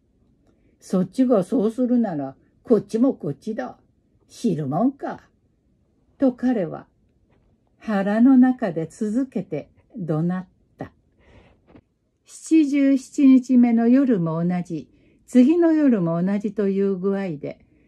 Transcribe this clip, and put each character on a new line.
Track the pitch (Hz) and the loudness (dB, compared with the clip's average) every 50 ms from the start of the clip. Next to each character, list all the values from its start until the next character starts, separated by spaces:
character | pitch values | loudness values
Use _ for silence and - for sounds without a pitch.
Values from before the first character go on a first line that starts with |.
| _ _ _ _ _ _ _ _ _ _ _ _ _ _ _ _ | _ _ _ _ _ _ _ _ _ _ _ _ _ _ _ _
「そ | - - - 185 | -10 -6 -4 -4
っ | 185 | -4
ち | 185 - - 262 | -4 -2 -2 2
が | 247 254 196 175 | 2 2 2 0
そ | - - 247 196 | -2 -2 -2 -2
う | 226 | -2
す | 220 254 254 | -2 -4 -2
る | 233 247 240 | 0 0 0
な | 226 196 165 | -2 -2 -6
ら、 | 147 139 135 - _ _ _ _ _ | -8 -8 -10 -14 _ _ _ _ _
こ | _ - 220 202 | _ 0 0 0
っ | |
ち | - - - 226 | 0 -4 -4 -2
も | 247 269 - | 0 -2 -2
こ | - - 151 | -4 -8 -10
っ | 143 | -10
ち | - _ 214 220 | -10 _ -10 -10
だ。 | 254 254 - - _ _ _ _ _ _ _ _ _ _ _ | -10 -12 -14 -16 _ _ _ _ _ _ _ _ _ _ _
知 | - - - 226 170 | -16 -6 -4 -4 -4
る | 143 151 | -2 -4
も | 127 143 170 233 | -6 -4 -2 -2
ん | 277 | -2
か」 | 269 - 359 277 180 - _ _ _ _ _ _ _ _ _ _ _ _ _ _ _ _ _ _ _ _ | -2 -4 -12 -12 -12 -14 _ _ _ _ _ _ _ _ _ _ _ _ _ _ _ _ _ _ _ _
と | 277 254 254 | -2 -2 0
彼 | - 240 254 247 214 170 | 0 -4 -2 -2 -2 -4
は | 156 - - - _ _ _ _ _ _ _ _ _ _ _ _ _ _ _ _ _ _ _ | -6 -10 -14 -18 _ _ _ _ _ _ _ _ _ _ _ _ _ _ _ _ _ _ _
腹 | - 220 208 196 196 202 208 226 | -10 -6 -4 -2 -2 -2 2 4
の | 240 269 269 | 4 6 6
中 | 247 254 254 254 - 240 190 | 6 6 4 2 -2 -4 -6
で | 160 165 160 | -4 -6 -8
続 | 160 - - 220 214 208 254 277 | -8 -8 -8 -6 -4 -4 -4 -4
け | 262 - 208 | -4 -6 -10
て | - - 160 143 - - _ _ _ _ - | -8 -6 -10 -10 -10 -12 _ _ _ _ -14
怒 | 240 175 151 156 156 | -12 -6 -4 -4 -2
鳴 | 170 175 180 185 | -2 -4 -4 -6
っ | 180 - _ _ _ _ _ | -10 -14 _ _ _ _ _
た。 | _ 131 - _ _ _ _ _ _ _ _ _ - _ _ _ _ _ _ - - _ _ _ _ _ _ _ _ _ | _ -18 -18 _ _ _ _ _ _ _ _ _ -20 _ _ _ _ _ _ -20 -20 _ _ _ _ _ _ _ _ _
七 | _ - - - - 311 320 302 277 | _ -20 -20 -4 0 2 2 2 2
十 | 285 285 277 269 277 254 | 0 0 2 2 2 0
七 | - - - - 285 262 | -2 -6 -2 4 6 6
日 | 262 254 247 - 262 | 6 6 4 4 2
目 | 240 240 240 | 4 4 4
の | 226 226 233 233 | 2 2 4 4
夜 | 247 269 285 247 240 185 | 4 4 4 2 0 0
も | 165 165 160 165 170 | 0 -2 -2 -2 -2
同 | 180 180 180 | -2 -4 -4
じ、 | 170 - 170 147 - - _ _ _ _ _ _ _ | -6 -8 -10 -12 -12 -14 _ _ _ _ _ _ _
次 | _ - 247 247 277 330 | _ 2 4 4 4 4
の | 349 339 330 | 2 2 2
夜 | 311 302 294 269 233 202 | 2 2 2 2 2 2
も | 175 165 165 170 | 0 -2 -2 -2
同 | 180 190 202 208 | -2 -2 -4 -4
じ | 208 208 | -6 -6
と | 202 - 202 196 | -4 -4 -2 -2
い | 190 196 | -2 -2
う | 196 196 196 180 | -2 -2 -4 -4
具 | 180 196 196 196 | -4 -4 -4 -4
合 | 196 185 151 | -6 -8 -10
で、 | 143 143 139 - - _ _ _ _ _ | -10 -12 -14 -14 -16 _ _ _ _ _